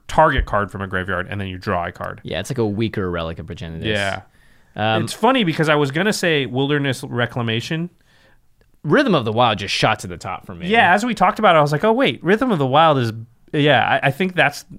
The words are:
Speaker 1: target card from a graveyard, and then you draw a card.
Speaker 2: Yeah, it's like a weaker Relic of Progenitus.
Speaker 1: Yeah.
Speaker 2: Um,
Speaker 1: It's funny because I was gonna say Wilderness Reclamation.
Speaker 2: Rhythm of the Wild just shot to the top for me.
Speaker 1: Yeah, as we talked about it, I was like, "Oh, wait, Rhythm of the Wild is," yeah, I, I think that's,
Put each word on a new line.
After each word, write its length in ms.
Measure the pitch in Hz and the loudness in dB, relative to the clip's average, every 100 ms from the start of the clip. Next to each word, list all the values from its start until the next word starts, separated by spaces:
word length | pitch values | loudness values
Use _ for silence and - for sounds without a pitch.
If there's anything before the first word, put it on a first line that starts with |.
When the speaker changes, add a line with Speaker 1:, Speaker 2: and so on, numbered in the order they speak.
| - | -2
Speaker 1:
target 400 | 160 160 127 - | 4 4 4 0
card 240 | 104 101 | -2 -2
from 100 | 98 | -6
a 60 | 95 | -6
graveyard, 400 | 92 92 90 92 | -4 -2 -4 -4
and 120 | 101 | -6
then 80 | 95 | -8
you 100 | 90 | -6
draw 260 | 104 90 87 | -4 -2 -4
a 40 | |
card. 300 | - 92 101 | -8 -10 -10
Speaker 2:
Yeah, 160 | - 82 | -8 -6
it's 120 | 95 | -4
like 60 | 120 | -2
a 60 | |
weaker 460 | 107 101 113 110 90 | -2 0 -2 -2 -4
Relic 300 | 85 82 85 | -4 -6 -10
of 60 | 80 | -12
Progenitus. 380 | 85 80 82 | -12 -12 -8
Speaker 1:
Yeah. 360 | 107 104 98 95 - _ _ _ _ - | -4 -2 -2 -6 -12 _ _ _ _ -4
Speaker 2:
Um, 260 | 110 110 | 0 0
Speaker 1:
It's 100 | 131 | -2
funny 300 | - 226 262 | 0 2 2
because 260 | 175 151 156 | 0 0 2
I 60 | |
was 160 | 147 139 | 2 0
gonna 220 | 151 208 | -2 -2
say 340 | - 180 151 123 | -2 0 0 -2
Wilderness 560 | 123 139 147 139 127 | -2 0 0 -2 -4
Reclamation. 880 | 135 120 120 123 113 113 - 160 175 _ _ _ _ _ _ _ _ _ | -4 -4 -4 -2 -2 -4 -4 -6 -6 _ _ _ _ _ _ _ _ _
Speaker 2:
Rhythm 300 | 147 226 269 | 2 4 4
of 100 | 156 | 2
the 80 | 113 | 0
Wild 260 | 110 123 104 | 2 2 2
just 160 | 98 | -4
shot 240 | - 123 107 | 0 0 0
to 60 | 95 | -6
the 100 | 85 | -12
top 300 | 98 92 - | -10 -12 -12
for 80 | |
me. 140 | 90 180 | -10 0
Speaker 1:
Yeah, 260 | 226 180 | 2 4
as 100 | 202 | 4
we 100 | 247 | 2
talked 240 | 214 185 - | 2 0 4
about 180 | 208 160 | 4 6
it, 20 | |
I 40 | |
was 100 | 147 | 4
like, 120 | 151 | 2
"Oh, 80 | 214 | 2
wait, 300 | 233 233 - | 2 2 0
Rhythm 300 | 160 214 262 | 0 2 2
of 60 | 170 | 0
the 80 | 131 | 2
Wild 320 | 143 165 139 | 4 4 4
is," 140 | 113 113 113 _ _ | 0 -4 -12 _ _
yeah, 460 | 151 147 120 - 131 | 0 4 4 2 2
I, 60 | 135 | 0
I 20 | |
think 240 | 135 185 | -2 -2
that's, 300 | 175 143 - - | 0 0 -2 -16